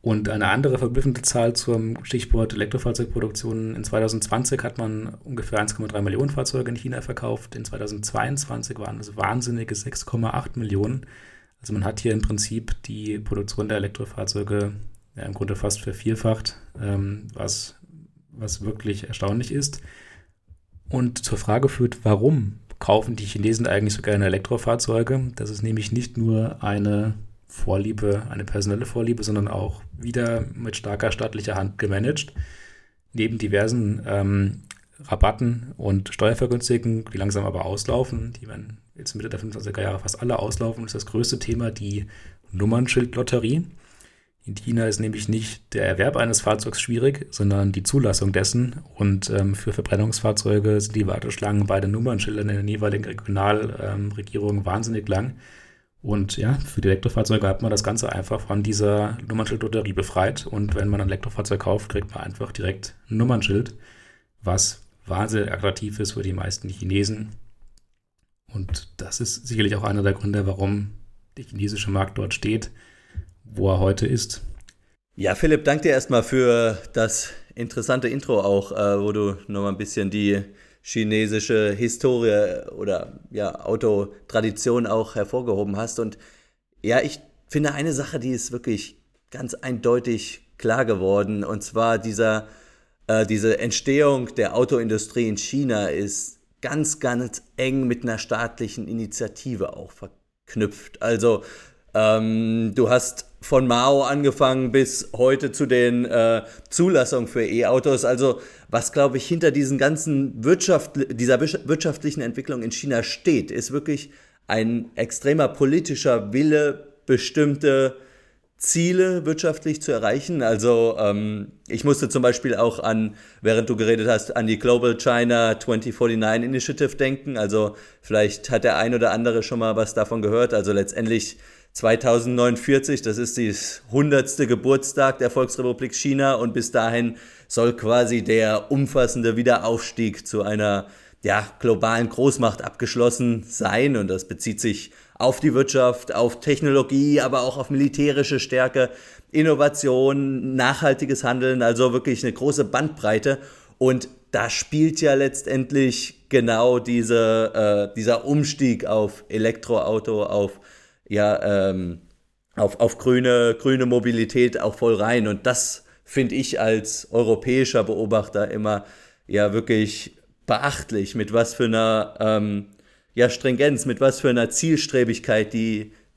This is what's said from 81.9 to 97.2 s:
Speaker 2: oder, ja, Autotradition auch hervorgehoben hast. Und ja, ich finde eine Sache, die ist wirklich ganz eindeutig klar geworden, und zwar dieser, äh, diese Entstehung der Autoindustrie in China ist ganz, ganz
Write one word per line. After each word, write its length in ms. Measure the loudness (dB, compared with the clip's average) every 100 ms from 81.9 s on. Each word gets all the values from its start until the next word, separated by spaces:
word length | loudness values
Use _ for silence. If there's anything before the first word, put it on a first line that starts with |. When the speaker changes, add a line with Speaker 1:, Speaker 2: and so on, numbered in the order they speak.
| 0 0 2 4 4 2 -2 -8 -8
Speaker 2:
oder, 440 | -4 -4 -4 -14 -12
ja, 340 | -6 -6 -4
Autotradition 1200 | -4 0 2 2 0 -8 _ 0 0 -2 0 0 2
auch 260 | 0 -2
hervorgehoben 640 | -4 -4 -2 -2 -2 -2 -4
hast. 240 | -6 -4
Und 180 | -6 -6 -20 _ _ _ _ _
ja, 180 | 2 2
ich 200 | 2 -6 -18 _ _
finde 260 | -2 -2
eine 180 | -2 -4
Sache, 260 | -4 -4 -6
die 120 | -4
ist 200 | -4 -6
wirklich 500 | -8 -4 -4 -6 _ _ _ _
ganz 240 | -14 -12
eindeutig 920 | -10 -6 -2 2 2 0 -4 -6 -16 _ _
klar 260 | 0 2
geworden, 600 | 2 2 4 2 2 -2
und 180 | -4 -6
zwar 360 | -6 0 2 2
dieser, 500 | -2 2 2 2 -4 -20 _ _ _ _ 0
äh, 180 | 2 2
diese 340 | 2 2 2
Entstehung 760 | 0 -2 2 4 4 2 -2
der 220 | -2 0 2
Autoindustrie 720 | 2 2 0 -2 -2 -2 0
in 80 | -2
China 500 | -4 -2 0 0 0
ist 540 | -2 -4 -6 -10 -14 _ _
ganz, 360 | -6 -2 -2 -2
ganz 460 | -2 -2